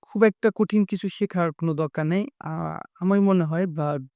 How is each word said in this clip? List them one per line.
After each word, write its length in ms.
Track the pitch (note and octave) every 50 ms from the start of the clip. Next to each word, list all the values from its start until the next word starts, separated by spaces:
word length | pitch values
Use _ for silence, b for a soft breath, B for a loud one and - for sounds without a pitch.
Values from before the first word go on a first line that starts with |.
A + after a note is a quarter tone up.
খুব 200 | _ _ - G#3 A3
একটা 240 | A3 G3 _ - A3 G3
কঠিন 280 | - G#3+ - - G#3+ G#3
কিছু 220 | F3+ - F#3 - G3
শেখার 400 | - - G#3 G3 - F#3 E3+ E3 D3+
কোনো 200 | _ E3 E3 D#3
দরকার 300 | C#3+ D#3+ D3 _ - D#3
নেই। 180 | D#3 E3+ F#3+ G#3 - _ _
আ, 120 | - - D#3+ D#3+ E3 D#3 D#3 - - - _
আমার 220 | _ F3+ F#3 G3 G3+
মনে 240 | G3+ G3 F#3+ F#3 E3+
হয় 220 | D3+ D#3+ E3 F#3+
বা 220 | F#3+ D#3 D#3 D3+ D3 D3 C#3+ C3 C3 _